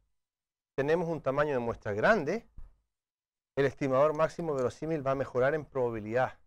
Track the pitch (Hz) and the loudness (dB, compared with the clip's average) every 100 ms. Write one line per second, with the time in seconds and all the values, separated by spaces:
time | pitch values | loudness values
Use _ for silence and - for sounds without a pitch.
0 | _ _ _ _ _ _ _ - 139 170 | _ _ _ _ _ _ _ -4 0 0
1 | 165 156 135 139 151 131 117 113 110 101 | 0 -4 -2 0 0 0 -2 -4 -6 2
2 | 160 220 143 226 - - - _ _ _ | 2 2 0 -4 -8 -18 -18 _ _ _
3 | _ _ _ _ _ - 139 - 139 131 | _ _ _ _ _ 0 0 0 0 4
4 | 151 151 156 - 165 139 120 - 156 160 | 4 2 -2 -2 -4 0 -2 -2 -4 -2
5 | 135 139 135 127 131 156 143 131 120 113 | 0 -2 -2 0 2 0 -2 -2 -2 -2
6 | 104 120 120 - | -2 0 0 -4